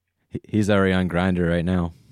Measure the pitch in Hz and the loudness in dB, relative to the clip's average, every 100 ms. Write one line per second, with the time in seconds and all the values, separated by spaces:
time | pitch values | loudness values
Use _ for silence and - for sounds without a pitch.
0 | _ _ _ - - 107 101 101 95 92 | _ _ _ -16 -4 -2 2 2 2 2
1 | 90 85 92 90 85 87 85 92 85 - | 0 0 0 0 0 0 0 -2 -2 -8
2 | _ | _